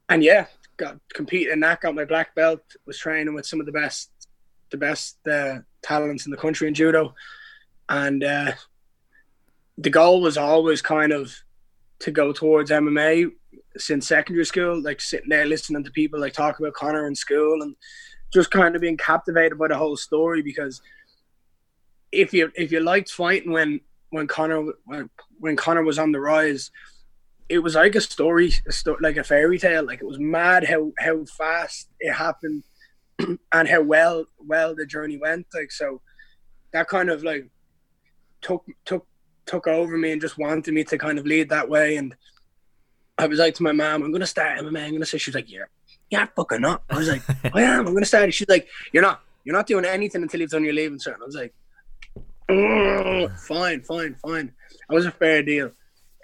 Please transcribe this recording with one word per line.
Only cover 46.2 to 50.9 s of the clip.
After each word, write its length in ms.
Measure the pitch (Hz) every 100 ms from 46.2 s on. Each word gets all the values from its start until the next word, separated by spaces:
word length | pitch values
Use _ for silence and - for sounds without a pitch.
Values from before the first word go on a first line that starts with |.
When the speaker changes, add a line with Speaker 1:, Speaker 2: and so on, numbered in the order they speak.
| 214 -
Speaker 1:
fucking 240 | 175 113
not." 240 | 135 - -
I 80 | 143
was 120 | 160
like, 140 | 135 - 135
Speaker 2:
<laughs> 140 | 135
Speaker 1:
"I 100 | 208
am, 240 | 254 247 185
I'm 60 |
gonna 140 | 196 208
start 220 | 214 190
it." 40 |
She's 160 | - 196
like, 200 | 180 - - -
"You're 100 | 165
not, 200 | 190 - _ _
you're 120 | 135 185
not 100 | 214
doing 180 | 196
anything 380 | 180 190 208 180
until 180 | 160 170
you've 100 | 156
done 140 | 156
your 80 | 156
leaving 260 | 151 156